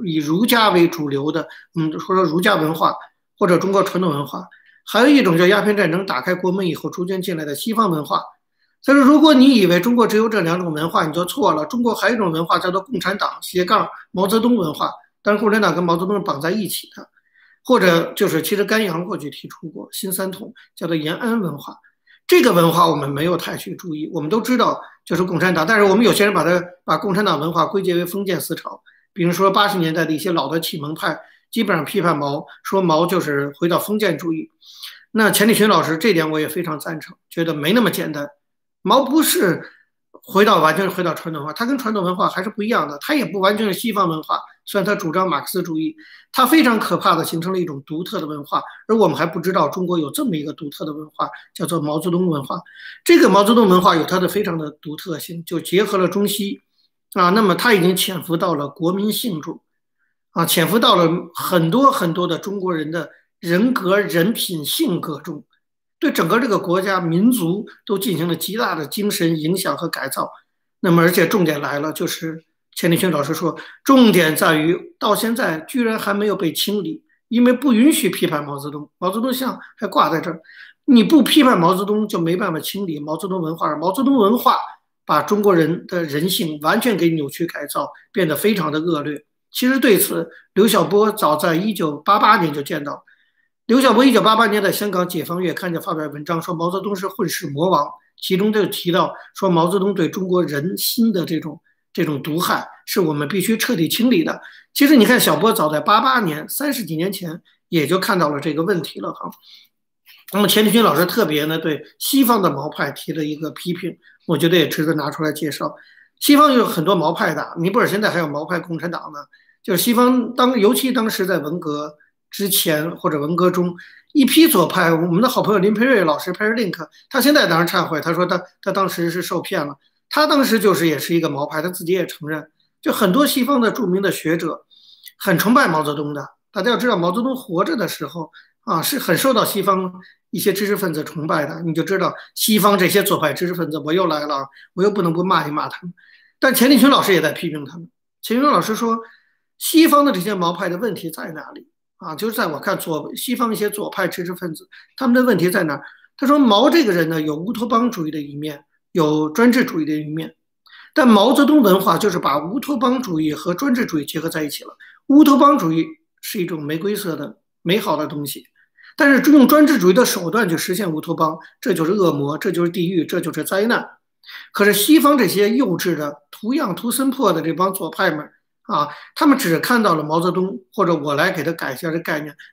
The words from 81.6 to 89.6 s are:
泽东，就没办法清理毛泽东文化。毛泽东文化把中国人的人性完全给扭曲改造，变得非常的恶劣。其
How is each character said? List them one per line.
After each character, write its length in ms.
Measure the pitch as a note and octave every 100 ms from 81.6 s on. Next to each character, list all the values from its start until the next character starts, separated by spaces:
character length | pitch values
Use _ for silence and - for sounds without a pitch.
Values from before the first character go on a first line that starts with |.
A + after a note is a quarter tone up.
| E3+
泽 100 | F#3 G3
东， 220 | G#3 G#3+
就 120 | F#3+
没 160 | E3 F3+
办 180 | G3+
法 60 | D#3
清 260 | C#3 F#3+ G3+
理 140 | D3+
毛 180 | D3 D#3+
泽 100 | G3
东 140 | F#3
文 140 | D#3+ E3
化。 180 | E3+ D3+
毛 140 | E3+
泽 120 | A3+
东 140 | C4+ C#4
文 200 | G3+ A#3+
化 200 | - - - - _ _ -
把 160 | D3+
中 200 | D3 G#3
国 140 | G3+ F3
人 320 | D#3+ E3+ -
的 160 | F3+
人 260 | E3 C#3+ F3+
性 300 | F3+ E3+ D3+
完 200 | D3+ A3
全 160 | B3 F#3+
给 120 | E3+
扭 200 | E3 C#3
曲 160 | - E3
改 180 | D#3 D3
造， 240 | - C#3+ - _
变 160 | - E3+
得 80 | C#3+
非 180 | G#3
常 180 | G3 D#3
的 60 | D3+
恶 220 | E3 D#3+
劣。 220 | C#3+ D3 - _ _
其 180 | -